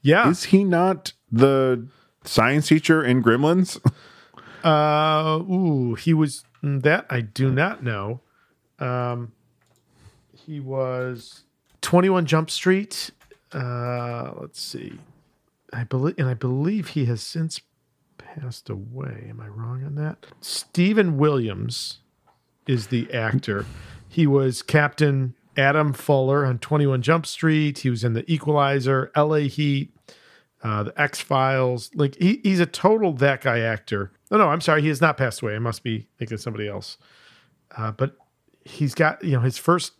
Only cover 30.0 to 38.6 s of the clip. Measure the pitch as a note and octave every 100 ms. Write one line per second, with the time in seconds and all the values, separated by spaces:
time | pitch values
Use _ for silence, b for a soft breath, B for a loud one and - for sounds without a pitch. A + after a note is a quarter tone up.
30 | - b b b b _ A#2 G#2+ G#2 -
31 | D3 - - C#3 C3 C3+ B2+ B2 - -
32 | C#3+ C3+ F3+ C4 G#3 F#3 E3+ - F#3+ A3
33 | G3 C3+ C#3 C3 B2+ A#2 A2+ G#2+ - G#2
34 | F#2+ _ _ G#3 F#3 D#3 - D#3 D3+ C#3
35 | D#3+ D3 B2+ - A2+ G#2 A#2 A2+ B2 A2
36 | A2 _ A2+ A2 A#2 G#2+ G#2 G2 - -
37 | b b b b b b _ - A2 G#2+
38 | C3+ - _ _ _ _